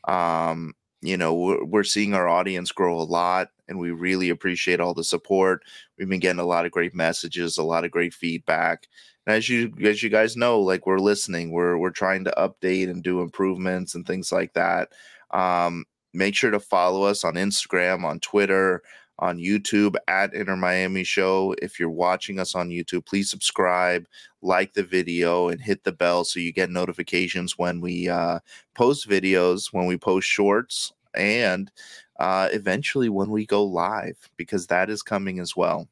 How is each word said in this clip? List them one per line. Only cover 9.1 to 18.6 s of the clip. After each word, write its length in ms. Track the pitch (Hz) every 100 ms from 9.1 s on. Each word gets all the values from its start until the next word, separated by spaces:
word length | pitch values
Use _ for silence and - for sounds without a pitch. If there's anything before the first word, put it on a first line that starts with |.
| _
And 120 | - 110
as 120 | 113
you, 240 | 120 117 107
as 180 | 107 107
you 60 | 113
guys 280 | 107 110 117
know, 220 | 120 113
like, 280 | 95 92 -
we're 120 | 95
listening, 540 | 98 101 - 85 85
we're, 240 | 85 87 87
we're 140 | 90
trying 340 | - 95 95
to 100 | 92 -
update 540 | 95 - 92 92 92
and 100 | 90
do 200 | 90 90
improvements 760 | 87 - 95 92 92 92 92
and 100 | 87
things 280 | 87 92 90
like 220 | 92 87
that. 340 | - 87 87 - - - - _
Um, 540 | - 92 87 87 87 - _ _
make 200 | 87 98
sure 160 | 101 120
to 80 | 104
follow 460 | - 95 90 95
us 180 | 101 101
on 120 | 85
Instagram, 680 | 85 101 98 - 92 90 92
on 160 | 85 78
Twitter, 640 | - 104 98 95